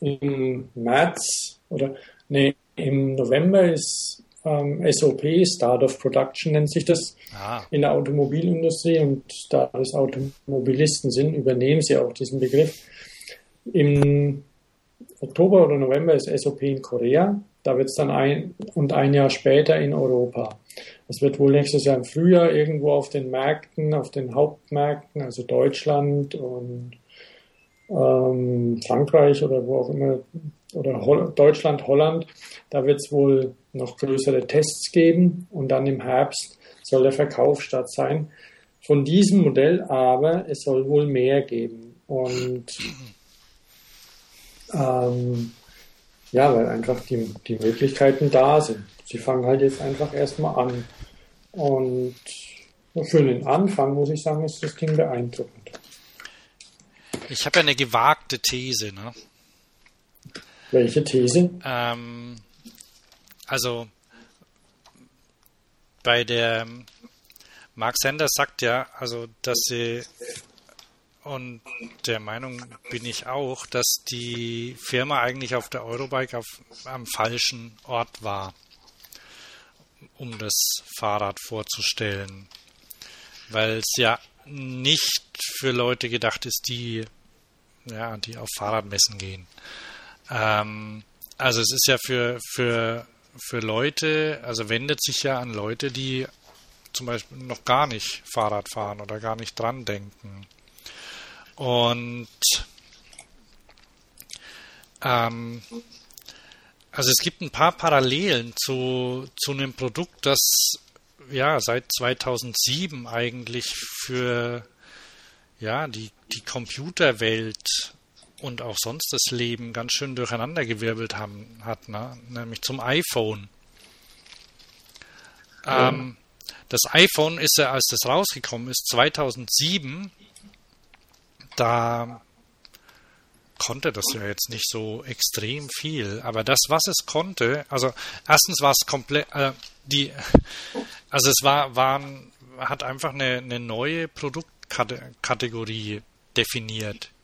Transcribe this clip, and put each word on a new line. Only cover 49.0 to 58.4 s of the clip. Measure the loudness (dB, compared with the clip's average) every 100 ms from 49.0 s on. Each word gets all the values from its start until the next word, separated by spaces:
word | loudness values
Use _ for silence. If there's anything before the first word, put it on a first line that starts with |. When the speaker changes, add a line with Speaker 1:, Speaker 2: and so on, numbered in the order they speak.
Speaker 1:
Sie | -14 -6
fangen | -2 0
halt | 2 4
jetzt | 4 2
einfach | -6 -4 -4
erstmal | -2 -2 -2 -2 0 -2
an. | -4 -10 -16 -20 -20 _ _ _
Und | -2 0 2 0 -2 -4 -8 -16 -18 -18 -20 -20 _ _ -6 2
für | 4
den | 4 2 2
Anfang, | 2 2 2 0
muss | 2 0
ich | 0
sagen, | -2 -2
ist | -4 -6
das | -8
Ding | -4 0 2
beeindruckend. | 2 0 -4 -8 -12 -14 -20 -20 -20 -20 -20 -20 -20 -20 _ _ -20 _ _ _ -14 -12 -8
Speaker 2:
Ich | -4
hab | 2
ja | 4
eine | 4
gewagte | 2 2 4 4 2 -2
These, | -4